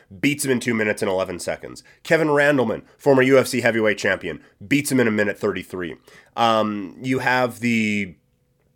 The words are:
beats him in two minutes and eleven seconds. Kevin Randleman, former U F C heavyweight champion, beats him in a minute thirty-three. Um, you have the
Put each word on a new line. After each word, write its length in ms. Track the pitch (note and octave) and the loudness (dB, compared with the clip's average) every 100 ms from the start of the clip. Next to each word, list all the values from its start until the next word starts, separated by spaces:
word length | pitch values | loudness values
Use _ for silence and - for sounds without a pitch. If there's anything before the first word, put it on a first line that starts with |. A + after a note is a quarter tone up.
| _ F#2+ | _ -4
beats 260 | C3+ D3 | -2 -2
him 60 | C3+ | -2
in 80 | A#2+ | -2
two 160 | B2 | 0
minutes 280 | A2+ G#2+ G2+ | -2 0 -2
and 80 | G#2 | -2
eleven 280 | F#2 F#2 F2+ | -2 -2 -6
seconds. 460 | - D#2 C2+ B1 - _ | -8 -8 -10 -18 -20 _
Kevin 260 | - E3 D#3+ | 0 0 2
Randleman, 540 | C#3+ C#3+ C#3+ A2+ F#2 - _ | 2 4 4 0 -2 -8 _
former 240 | C#3+ C3+ | 2 4
U 160 | B2+ C3+ | 6 4
F 80 | A#2+ | 4
C 140 | A#2+ | 0
heavyweight 380 | A#2 A2+ G#2+ G2+ | 2 2 0 0
champion, 440 | G#2 F#2 F2 D2+ - _ G2+ | 0 -2 -4 -10 -14 _ -2
beats 240 | C#3+ D3 | -2 0
him 80 | C3 | 2
in 80 | A2+ | 2
a 40 | |
minute 260 | G#2+ G2+ G2 | 2 -2 -2
thirty-three. 600 | G#2+ F#2 F2+ F#2+ E2+ - - - _ - | -4 -4 -8 -8 -10 -10 -20 -20 _ 0
Um, 580 | A#2 A2 G#2+ G#2 F#2 - | 2 4 0 -4 -8 -10
you 200 | B2+ C3 | -4 -2
have 420 | B2+ B2+ B2+ G2+ | 0 0 0 -2
the 540 | A#2+ A2+ G#2+ G#2 G2 - _ _ _ _ _ | -2 0 0 -2 -6 -12 _ _ _ _ _